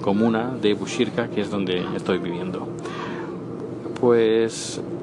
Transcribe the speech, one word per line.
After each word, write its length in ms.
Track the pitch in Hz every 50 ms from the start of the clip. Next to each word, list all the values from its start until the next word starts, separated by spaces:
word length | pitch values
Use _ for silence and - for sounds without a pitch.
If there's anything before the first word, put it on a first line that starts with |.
comuna 520 | 80 101 101 104 113 117 113 110 117 127 131 117
de 140 | 107 104 104
Bushirka, 540 | - 98 92 - - 120 107 - 120 117 117
que 140 | - 107
es 80 | 101 95
donde 340 | 104 101 95 92 90 90 90 - -
estoy 240 | 95 - - 95 87
viviendo. 480 | 87 87 85 87 92 92 87 - - - - - - - - - - - - - - - - - - - - - - - - - - - - -
Pues, 840 | 127 120 120 117 113 110 110 113 113 110 - - - - - - - - - -